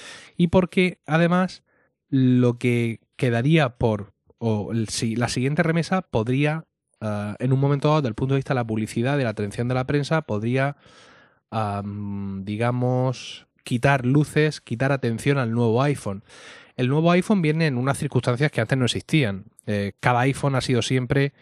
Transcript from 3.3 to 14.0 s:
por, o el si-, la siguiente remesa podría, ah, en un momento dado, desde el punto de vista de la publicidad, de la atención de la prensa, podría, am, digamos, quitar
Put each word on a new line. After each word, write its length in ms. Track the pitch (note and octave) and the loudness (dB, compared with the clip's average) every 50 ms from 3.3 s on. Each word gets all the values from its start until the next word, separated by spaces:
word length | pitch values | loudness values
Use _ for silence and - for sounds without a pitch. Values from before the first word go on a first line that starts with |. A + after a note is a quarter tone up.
| A#2 A#2 A#2+ C#3+ D#3+ D#3+ D3 C#3 - - | 0 2 2 4 4 4 4 2 0 0
por, 360 | A#2+ A#2 G#2+ G2+ G2+ - _ _ _ _ _ _ | 0 0 0 0 -4 -10 _ _ _ _ _ _
o 320 | - A2+ A2 G#2 G2+ - | -2 -2 0 0 -2 -4
el 160 | - A#2 A2+ G#2 | -4 -4 -4 -4
si-, 260 | - - - A2+ A2 | -4 -4 -4 -4 -2
la 120 | A#2 A#2+ A#2 | 0 -2 0
siguiente 340 | - B2+ B2 C3+ D3+ D3+ | 0 -2 -2 0 0 0
remesa 400 | F3 D#3+ D#3+ E3+ D#3 - F#3+ F#3 | 0 2 0 0 0 0 -2 -2
podría, 640 | F3+ _ - A#2+ A2 A2+ C3 C3+ D3 D3+ D3+ D#3+ D#3 _ _ _ _ _ _ _ | -2 _ -2 -2 0 0 0 0 0 0 -2 -4 -8 _ _ _ _ _ _ _
ah, 340 | - G#2+ G#2+ G#2 G2+ G#2 G#2 - | -6 -6 -4 -4 -6 -6 -6 -4
en 140 | B2 C3 C3+ | -2 0 2
un 60 | C3 | 2
momento 300 | C3+ C#3 C#3+ C#3 C3+ D3+ | 2 2 2 2 2 2
dado, 120 | D3+ D#3 | 4 4
desde 80 | D3 A#2+ | 2 0
el 60 | G#2+ | -2
punto 180 | - C3+ C3 C#3 | -2 -2 -2 0
de 60 | C3+ | -2
vista 140 | C3 - C#3+ | 0 -2 -2
de 60 | B2+ | -2
la 60 | A#2+ A2+ | -2 -2
publicidad, 500 | A2 G#2+ A2 G#2+ - A#2+ A#2 B2+ C#3+ C#3+ | -2 -4 -4 -4 -2 -2 -2 0 0 0
de 80 | C3+ | 0
la 40 | A2+ | -2
atención 380 | G#2+ - G#2+ G#2 G2+ - A#2+ B2 | -2 -4 -6 -6 -4 -4 -4 -2
de 80 | B2+ | -2
la 100 | B2+ C3 | -2 -2
prensa, 380 | C3+ D3 D3 C#3+ - D#3+ D#3+ D3+ | 0 0 -2 0 0 0 -2 0
podría, 540 | - G#2+ G#2 G#2+ A#2 B2 C3 C3+ C#3 C#3+ - _ - - - - - - - _ _ _ _ _ _ | -2 -4 -2 -2 0 0 0 0 0 -2 -6 _ -20 -20 -20 -20 -20 -20 -20 _ _ _ _ _ _
am, 920 | - A2+ A2 G#2 G2+ G2+ G2+ G#2 G2+ G2+ G#2 G2+ G2+ G2+ G2+ G2 G2 F#2+ F#2+ | -4 -4 -2 -2 -4 -4 -6 -6 -8 -8 -8 -8 -8 -8 -8 -8 -8 -8 -8
digamos, 1040 | G2 G#2 G#2 A#2 A#2+ B2 B2 B2 B2+ B2+ B2+ B2+ C3 B2 - - - - - - _ _ _ _ | -8 -4 -2 -2 0 0 0 0 0 0 0 0 -2 -4 -6 -10 -16 -18 -18 -20 _ _ _ _
quitar 420 | - B2+ A#2+ - C#3+ C#3 C3+ | -4 -2 2 4 4 4 2